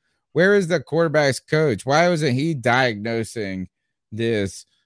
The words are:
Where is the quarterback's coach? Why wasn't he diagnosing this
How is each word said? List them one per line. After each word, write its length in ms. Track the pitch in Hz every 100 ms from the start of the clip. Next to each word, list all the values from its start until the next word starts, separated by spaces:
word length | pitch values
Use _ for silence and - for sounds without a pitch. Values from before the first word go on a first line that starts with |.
| _ _ _
Where 220 | 143 185 202
is 120 | 165
the 120 | 165
quarterback's 580 | - 160 165 151 139 -
coach? 460 | - 156 156 104 131
Why 240 | 151 175
wasn't 240 | 170 147
he 200 | 127 160 147
diagnosing 1120 | 117 123 127 104 110 117 110 117 98 92 90 _ _ _ _
this 540 | 107 117 110 95 - - _